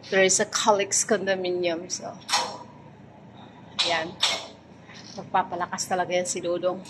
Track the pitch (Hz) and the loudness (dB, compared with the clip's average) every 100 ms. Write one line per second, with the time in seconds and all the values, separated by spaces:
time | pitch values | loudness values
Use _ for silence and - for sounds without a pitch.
0 | - 196 190 185 208 - 226 202 196 - | 2 6 6 6 2 2 6 6 6 0
1 | - 208 190 190 185 180 175 165 180 - | 2 2 2 0 0 0 0 0 -4 -8
2 | - 101 - - 123 - - - - - | -8 -12 -2 0 0 -6 -12 -18 -20 -20
3 | - - - - - - - - 170 165 | -20 -20 -20 -20 -20 -20 -18 -4 0 0
4 | 165 190 - - - - - - - - | -2 -2 0 0 -6 -16 -20 -20 -20 -18
5 | - - 175 190 175 180 175 185 - 185 | -16 -14 -2 0 0 -2 -4 -4 -2 0
6 | 175 180 180 190 175 175 180 185 | 2 0 0 -2 -2 0 0 0